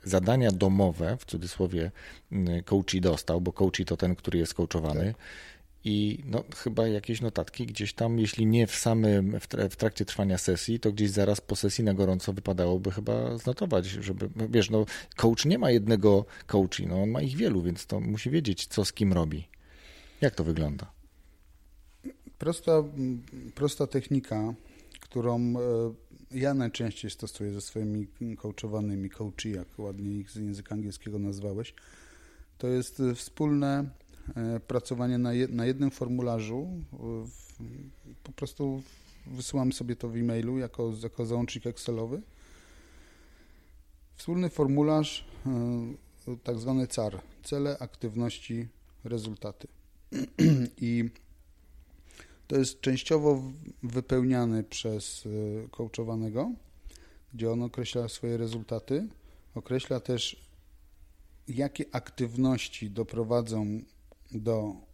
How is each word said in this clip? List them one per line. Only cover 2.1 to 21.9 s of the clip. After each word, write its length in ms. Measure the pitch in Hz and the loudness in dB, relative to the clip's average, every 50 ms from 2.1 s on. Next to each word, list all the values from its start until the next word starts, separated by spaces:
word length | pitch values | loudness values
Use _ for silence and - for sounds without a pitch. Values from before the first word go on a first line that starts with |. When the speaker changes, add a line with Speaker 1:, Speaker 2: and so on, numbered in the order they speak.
| - - - - | -20 -20 -12 -4
Speaker 1:
n-, 320 | - 98 92 87 85 85 85 | -2 0 2 2 0 0 0
coachi 380 | - 104 98 92 - - 92 | 2 2 2 2 2 2 2
dostał, 400 | 90 92 78 73 - - 82 90 | 4 4 4 2 2 0 0 2
bo 120 | 87 90 - | 0 0 2
coachi 320 | - 101 92 - - 92 | 2 2 2 2 0 -2
to 120 | - 85 | -2 0
ten, 180 | - 95 90 90 | 0 2 0 0
który 240 | - - - - 85 | 0 -2 0 2 2
jest 140 | 82 - - | 2 0 0
coachowany. 520 | - 85 78 - 85 78 76 76 78 87 | -2 0 0 0 0 0 0 0 0 0
Speaker 2:
Tak. 100 | 101 113 - - - - - - - - - - - - - - | 0 -2 -4 -10 -16 -18 -18 -18 -20 -20 -20 -20 -20 -16 -6 -2
Speaker 1:
I, 360 | 110 104 104 104 104 - - 139 | 0 2 2 2 0 0 -4 -4
no, 180 | - 98 120 - - - | -4 -4 -4 -4 -6 -8
chyba 320 | - - 120 110 117 113 | -6 -6 -2 2 2 2
jakieś 340 | 113 107 104 - - 113 110 | 2 2 0 -2 -2 -4 -2
notatki 440 | 120 113 - - 85 - - - 120 | -2 -2 -2 -2 -4 -4 -4 -6 -6
gdzieś 280 | 113 107 - 104 104 - | -6 -4 -4 -4 -4 -2
tam, 260 | - 117 117 117 117 | 0 0 2 2 2
jeśli 260 | 110 101 - - 110 | 2 2 2 2 4
nie 220 | 110 113 120 117 | 6 6 6 4
w 80 | 104 - | 4 2
samym, 640 | - - 120 113 113 110 107 101 101 95 98 107 - | 0 2 2 4 4 6 6 6 6 4 2 0 -2
w 80 | - | -4
tra-, 220 | - - - 104 95 | -4 -2 -2 -2 -2
w 60 | - | 0
trakcie 300 | - 110 110 - - 104 | 0 0 0 2 0 -4
trwania 320 | - - - 98 98 92 | -2 -2 0 2 2 2
sesji, 420 | 87 - - 90 - - - 113 120 | 2 2 2 0 2 0 -2 -2 0
to 120 | - 110 | 0 0
gdzieś 200 | 101 107 107 101 | 2 2 2 2
zaraz 300 | 98 104 98 98 104 - | 4 4 4 4 4 2
po 140 | - - 104 | 0 -4 -2
sesji 280 | - - 101 - - 113 | 0 0 0 2 2 2
na 100 | 104 95 | 4 4
gorąco 400 | 95 98 95 92 92 - - 95 | 4 4 4 2 2 0 -2 -4
wypadałoby 580 | 101 - 101 95 90 90 87 90 92 95 101 | -2 -2 0 2 2 4 4 4 2 2 0
chyba 460 | 92 104 107 113 113 117 120 120 120 | -2 -2 -2 0 0 0 0 -2 -4
znotować, 480 | 117 - 123 127 - - 175 131 92 90 | -2 -2 -2 -2 0 0 2 2 2 2
żeby, 440 | 95 98 - - 98 92 95 98 98 - | 0 -4 -4 -4 -4 -4 -2 -4 -4 -2
no, 140 | 110 110 113 | -4 0 4
wiesz, 200 | 117 117 98 - | 4 4 6 6
no, 160 | 110 107 107 - - - - - - | 4 2 2 0 -2 -10 -12 -10 0
coach 300 | - - 117 117 - - | 4 4 4 6 4 4
nie 120 | 147 190 | 4 4
ma 140 | 247 220 147 | 4 6 6
jednego 540 | 120 117 101 110 113 101 98 107 101 98 104 - - - - | 6 6 6 6 6 8 8 8 8 8 6 2 -6 -16 -4
coachi, 400 | - - 101 95 90 - - 92 | 2 4 4 4 4 2 -2 -2
no, 140 | 85 87 95 | 0 0 0
on 80 | 98 107 | 2 2
ma 120 | 113 135 | 0 0
ich 140 | 147 131 131 | 0 0 0
wielu, 260 | 160 233 190 110 92 | 0 2 2 2 2
więc 240 | 82 90 85 - - | 2 0 -2 -4 -4
to 140 | - 101 101 | -4 -4 -2
musi 300 | 113 117 104 107 - 123 | -2 -2 -2 -2 0 0
wiedzieć, 380 | 143 165 143 107 92 - - | 2 2 2 2 0 -2 -4
co 180 | - - - 98 | -4 -2 0 0
z 80 | - - | 0 0
kim 200 | - 107 98 92 | 2 4 4 4
robi. 340 | 87 82 78 76 76 80 - - - - - - - - - - - - - - - | 4 4 2 0 -4 -8 -10 -16 -20 -20 -20 -20 -20 -20 -20 -20 -20 -20 -20 -2 2
Jak 140 | 151 135 - | 2 2 2
to 80 | - 80 | 2 0
wygląda? 480 | 82 80 80 78 73 71 71 - - - - - - _ - - - - - - - - - - - - - - - | 2 2 2 0 -2 -2 -6 -10 -12 -16 -20 -20 -20 _ -20 -20 -20 -20 -20 -20 -20 -20 -20 -20 -20 -20 -20 -20 -20